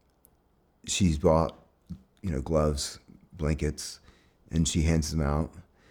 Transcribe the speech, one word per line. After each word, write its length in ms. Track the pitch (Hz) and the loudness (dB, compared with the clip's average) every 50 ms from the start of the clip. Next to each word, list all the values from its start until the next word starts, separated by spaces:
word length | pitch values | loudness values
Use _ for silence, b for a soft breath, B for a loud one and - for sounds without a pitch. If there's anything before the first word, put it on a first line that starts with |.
| _ _ _ _ _ _ _ _ _ _ _ _ _ _ _ _ - | _ _ _ _ _ _ _ _ _ _ _ _ _ _ _ _ -8
she's 320 | - - - 104 87 78 76 | -6 -2 2 2 2 2 4
bought, 380 | 85 85 78 80 82 - - - - _ _ _ _ - - - - _ _ _ | 4 4 4 4 2 0 -4 -10 -20 _ _ _ _ -18 -18 -18 -18 _ _ _
you 80 | - 95 | -8 -6
know, 100 | 76 65 | -4 -4
gloves, 580 | 67 - 80 78 76 76 73 69 - - - - _ _ - - _ _ | -4 0 0 2 2 2 0 -2 -4 -8 -12 -16 _ _ -20 -20 _ _
blankets, 680 | - - 78 76 78 78 76 76 76 - - - - - _ - - _ _ _ _ _ _ - | -10 -4 -2 -2 -2 0 -2 -4 -4 -6 -10 -14 -14 -16 _ -20 -20 _ _ _ _ _ _ -4
and 160 | - 80 82 - | 0 0 0 2
she 140 | - 90 | 2 2
hands 280 | 76 80 82 80 76 76 | 2 2 2 2 0 -2
them 100 | 78 80 | -2 -2
out. 300 | 73 69 73 78 78 - - - - _ _ _ _ _ | 0 0 0 0 -2 -4 -8 -18 -20 _ _ _ _ _